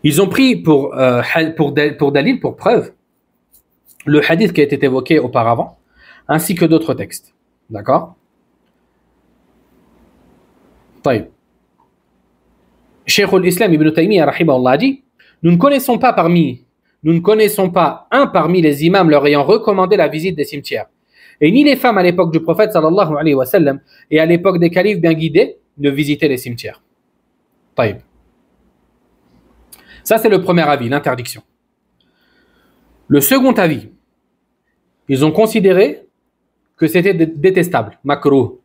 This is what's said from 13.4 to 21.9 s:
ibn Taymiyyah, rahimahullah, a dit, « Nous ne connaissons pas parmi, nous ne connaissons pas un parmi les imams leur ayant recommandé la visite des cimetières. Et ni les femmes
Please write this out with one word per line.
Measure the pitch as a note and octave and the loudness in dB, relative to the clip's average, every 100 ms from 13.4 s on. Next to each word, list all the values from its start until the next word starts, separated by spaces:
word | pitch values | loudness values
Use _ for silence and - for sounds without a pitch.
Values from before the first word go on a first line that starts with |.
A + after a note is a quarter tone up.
| F3+ F3+ A3 | 0 0 0
ibn | D#3 D#3 | 2 2
Taymiyyah, | D#3+ F3 G3+ C#3+ | 2 2 2 0
rahimahullah, | - E3 C3 B2+ | 0 0 2 2
a | C#3+ | 2
dit, « | C4+ C4+ _ _ _ _ | 0 -4 _ _ _ _
Nous | E3 | 0
ne | F3 | 4
connaissons | C#4 C#4 C4 A3 | 2 2 -2 0
pas | D#3+ | 0
parmi, | F#3+ E3 F3 C#3+ A#2+ _ _ _ _ | 0 2 2 0 -4 _ _ _ _
nous | D3+ | -2
ne | E3+ | 0
connaissons | F3+ A3 G#3 G#3 F#3 | 2 2 0 0 -2
pas | F3+ D#3 - _ | 0 0 -2 _
un | B3 C#4 | 0 0
parmi | F#3 D#3 F#3 | 0 0 2
les | D#3 C#3 | 2 2
imams | E3 G3 E3+ | 0 2 4
leur | D3 D3 | 4 2
ayant | C#3+ | 0
recommandé | C#3 A3 A3+ G3 F#3 G#3+ | 2 0 0 -2 0 0
la | D3+ | 0
visite | D#3 F#3 | -2 -6
des | D#3 | -6
cimetières. | C#3+ D3 - A#2+ G2+ _ _ _ _ _ | -8 -10 -10 -12 -12 _ _ _ _ _
Et | D3+ | 2
ni | A#3+ | 4
les | D4 B3+ | 2 2
femmes | B3+ | 0